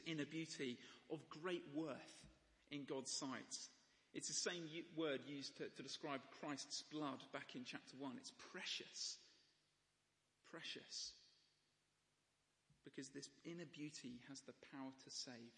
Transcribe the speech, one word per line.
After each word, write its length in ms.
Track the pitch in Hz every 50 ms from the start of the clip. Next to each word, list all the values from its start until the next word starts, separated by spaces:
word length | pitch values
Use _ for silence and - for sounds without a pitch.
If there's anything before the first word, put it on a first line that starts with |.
| -
inner 180 | 165 165 156 143
beauty 540 | 131 156 160 165 156 - - 139 127 120 113 - - - - - -
of 80 | 160 156 - - - 151 156
great 200 | 185 180 175 175 151 143
worth 220 | 151 160 151 127 117 - - - - - - - - - - - - - -
in 140 | 143 147 139 131
God's 240 | 151 135 131 - -
sight. 460 | - 147 135 127 - 120 - - - - - - - - - - - - - -
It's 140 | - - -
the 220 | 156 - - 208
same 140 | 175 175 165 156
u-, 140 | 151 170 156 - -
word 240 | 156 165 151 139 127 120
used 300 | 131 147 139 135 - - -
to, 60 | 160 107 -
to 60 | - 160
describe 380 | 139 - - - 156 139 131 120 - - -
Christ's 420 | - 151 147 135 - - - - - - 151
blood 300 | 151 156 143 131 120 - - -
back 220 | 139 - - -
in 80 | 143 123
chapter 300 | - - 143 - - - 127
one. 160 | 139 139 123
It's 160 | 123 - - - - - -
precious. 680 | - 185 185 - - - - - - - - - - - - - - - - - _ _ _ _ _ _ _ _ _ _ _ _ _ _ _ _ _ _ - -
Precious. 600 | - 165 156 - - - - - - - - - - - - - - - - _ _ _ _ _ _ _ _ _ _ _ _ _ _ _ _ _ _ _ _ _ _ _ _ _ - - -
Because 260 | 143 - - 135 135
this 180 | - 143 139 - - - -
inner 240 | 160 170 170 175 147 -
beauty 460 | 151 147 151 147 - - 127 123 120 120 -
has 120 | 139 135
the 140 | - - 123 - - - -
power 180 | 139 135 135 131 131 -
to 60 | -
save. 440 | - - - 139 123 117 117 120 117